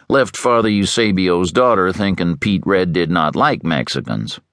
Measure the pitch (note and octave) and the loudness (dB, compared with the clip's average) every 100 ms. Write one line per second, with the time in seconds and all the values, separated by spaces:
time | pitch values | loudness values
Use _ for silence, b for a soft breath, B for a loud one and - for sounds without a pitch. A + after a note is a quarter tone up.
0 | B C3+ A2 - B2+ A#2 A2 G#2 F#2+ - | B 0 0 -2 0 2 2 2 0 0
1 | A2 F#2+ F#2 F2 F2+ A#2+ B2+ G#2 F#2 F#2+ | 0 2 2 2 0 2 2 4 0 0
2 | G2+ F2+ F2 E2+ A2 F#2+ - F#2+ F2+ E2 | -2 -2 -2 -2 0 0 0 0 0 0
3 | E2 E2+ D2+ E2 D3 A#2+ E2 D2 A#1 C2+ | 0 0 0 0 0 0 -4 -4 -4 -6
4 | - G#1+ A1 - _ | -6 -6 -6 -12 _